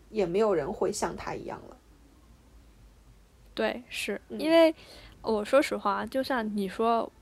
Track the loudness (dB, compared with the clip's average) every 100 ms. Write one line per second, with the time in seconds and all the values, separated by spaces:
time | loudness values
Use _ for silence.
0 | -2 -4 0 2 2 2 -2 -2 -2 -2
1 | -4 -6 -10 -10 -10 -12 -16 -20 -20 -20
2 | -20 -20 -20 -20 -20 -20 -20 -20 -20 -20
3 | -20 -20 -20 -20 -14 -4 -2 -4 -10 -10
4 | -6 -8 -8 -4 4 6 6 4 -12 -20
5 | -20 -10 -2 -2 4 4 4 0 -2 -2
6 | -2 -4 -2 -2 -2 -2 -4 0 2 2
7 | 0 -10